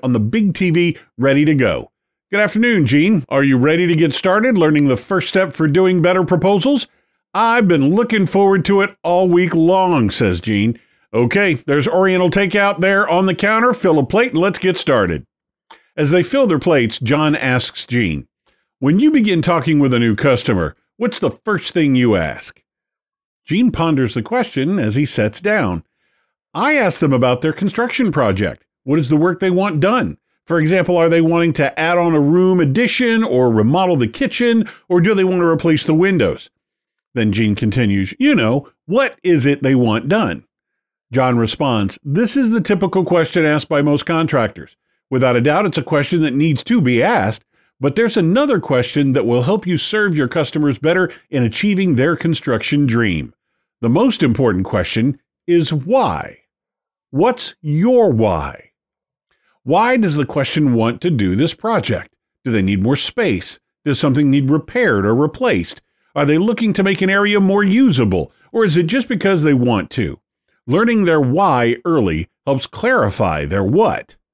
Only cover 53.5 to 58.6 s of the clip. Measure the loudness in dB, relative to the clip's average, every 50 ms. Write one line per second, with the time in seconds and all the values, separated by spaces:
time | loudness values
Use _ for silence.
53.5 | _ _ _ _ _ -6 -2 0 2 2 2 0 0 0 0 0 0 2 0 0
54.5 | 0 0 -2 -2 -4 -4 -4 -2 -4 -2 -2 -2 -4 -6 _ _ _ _ -4 0
55.5 | 0 0 0 0 -4 -4 -4 -2 0 0 0 0 -4 -6 -8 -12 -16 _ _ _
56.5 | _ _ _ _ _ _ _ _ _ _ _ -8 -2 0 0 0 0 -2 -6 -10
57.5 | -10 _ -6 -4 -2 0 2 2 4 4 4 2 2 2 2 0 0 -2 -4 -8
58.5 | -12 -16